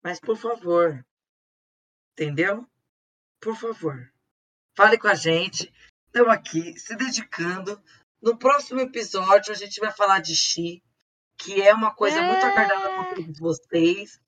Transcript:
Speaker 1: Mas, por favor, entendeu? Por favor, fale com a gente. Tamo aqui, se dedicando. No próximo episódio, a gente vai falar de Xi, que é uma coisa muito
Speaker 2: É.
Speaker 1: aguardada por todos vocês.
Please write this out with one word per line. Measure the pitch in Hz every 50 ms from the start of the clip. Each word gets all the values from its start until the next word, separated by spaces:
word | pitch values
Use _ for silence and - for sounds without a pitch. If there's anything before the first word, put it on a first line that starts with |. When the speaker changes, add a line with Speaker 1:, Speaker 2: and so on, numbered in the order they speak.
| -
Speaker 1:
Mas, | 175 180 -
por | - - 220
favor, | 220 - 226 240 240 185 175 170 170 170 165 143 127 123 _ _ _ _ _ _ _ _ _ _ _ _ _ _ _ _ _ _ _ _ _ _ -
entendeu? | 160 147 143 147 175 196 202 226 247 _ _ _ _ _ _ _ _ _ _ _ _ _ _ _
Por | - 220 220
favor, | 220 233 233 220 - 165 151 139 127 123 _ _ _ _ _ _ _ _ _ _ _ _ _ _
fale | - 202 214 226 220
com | -
a | 208 190
gente. | 151 156 165 165 170 180 185 - - - - _ _ - _ _ _ _ _
Tamo | - 240 240 226
aqui, | 220 208 - - - 160 165 170 160
se | - - - 226
dedicando. | 214 262 254 226 226 214 _ - - 170 175 180 190 190 196 208 208 _ _ _ _ _ _ _ _
No | - 226 233
próximo | 233 247 262 285 285 285 - 254 262
episódio, | 254 254 - 233 214 - - 190 185 190 196 202 202 208
a | 214
gente | 185 202 202 - 202
vai | 214 214
falar | 202 - 208 196 190 190
de | 160 160 160
Xi, | - - - - 165 170 170 175 175 _ _ _ _ _ _ _ _ _ _ _
que | - - 185 196 196
é | 196 202
uma | 214 220 220 214 -
coisa | - 208 202 202 330
muito | 349 359 370 370 392
Speaker 2:
É. | 392
Speaker 1:
aguardada | 403 403 415 403 403 392 392 381 381
por | 381 370 - -
todos | 190 165 165 151 147
vocês. | 165 165 156 - _ _ - 170 165 170 185 202 208 - - _ _